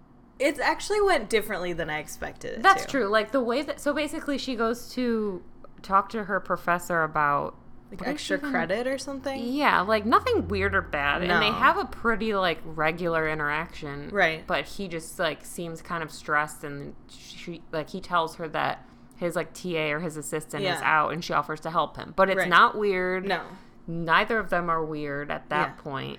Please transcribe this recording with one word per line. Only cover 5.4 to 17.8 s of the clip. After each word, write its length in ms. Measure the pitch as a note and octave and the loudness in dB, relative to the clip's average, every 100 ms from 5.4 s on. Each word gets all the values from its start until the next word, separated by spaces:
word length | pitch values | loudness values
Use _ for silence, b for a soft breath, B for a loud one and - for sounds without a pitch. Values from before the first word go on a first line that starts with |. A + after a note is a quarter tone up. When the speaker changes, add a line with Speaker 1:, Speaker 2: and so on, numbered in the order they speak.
| - - - - | -10 -18 -18 -16
Speaker 2:
talk 300 | - G3 G3 | 2 2 4
to 140 | A3+ | -2
her 140 | G3 G3 | -2 -2
professor 640 | - F3+ - F3 - E3+ | 0 -2 2 0 2 2
about 540 | D#3 D#3 D3 C#3+ D3+ - - - - | 2 2 2 2 0 -8 -16 -18 -16
Speaker 1:
Like, 100 | F#3 | -8
Speaker 2:
what 60 | G#3 | -6
did 140 | D4 | -4
she 140 | - | -2
Speaker 1:
extra 20 | C#4+ | -2
Speaker 2:
even 120 | C#4+ | 0
Speaker 1:
credit 340 | F3+ E3 G#3 B3 | -2 0 0 -2
or 120 | C4+ | -4
something? 420 | C#4+ C#4 C#4 C4+ | -6 -8 -6 -6
Speaker 2:
Yeah, 380 | A#3 C#4 C4 - | -4 2 4 4
like, 260 | F#3 A3 G#3 | 4 2 4
nothing 400 | F#4 B4+ A4 G3 | 4 4 2 2
weird 300 | G3+ G3 G3 | 0 2 2
or 60 | |
bad. 400 | - D3+ C#3+ D3+ | 0 0 2 2
And 200 | F3 F3 | 2 4
they 80 | D#3+ | 4
Speaker 1:
No. 60 | - | 4
Speaker 2:
have 200 | C4+ F4 | 4 4
a 80 | D#4+ | 0
pretty, 460 | - A#3 A3 A3 | -2 0 0 0
like, 260 | G3+ F#3 D#3+ | 2 2 0
regular 640 | E3 D#3 D#3 E3 F3 E3 D#3 | -4 0 0 2 0 0 0
interaction. 840 | D#3 D3 D3+ E3+ - D3+ C#3+ D3 | 0 -2 -2 -4 -8 -10 -10 -4
Speaker 1:
Right. 320 | G3+ E3+ D#3+ - | 2 2 2 -2
Speaker 2:
But 180 | D#3+ | -2
he 220 | D3 - - | -2 -6 -6
just, 320 | E3 D#3+ - | -8 -8 -2
like, 260 | E3+ C#3+ | -2 -2
seems 380 | - - E3+ E3 | -8 -10 -10 -10
kind 220 | - E3+ | -8 -6
of 60 | D3+ | -6
stressed, 500 | - - D3+ D3+ - | -8 0 0 0 -4
and 320 | D3 C#3+ C#3+ - - | -10 -10 -12 -14 -20
she, 540 | - - - - E3+ - | -20 -18 -14 -12 -12 -8
like, 180 | D#3+ | -6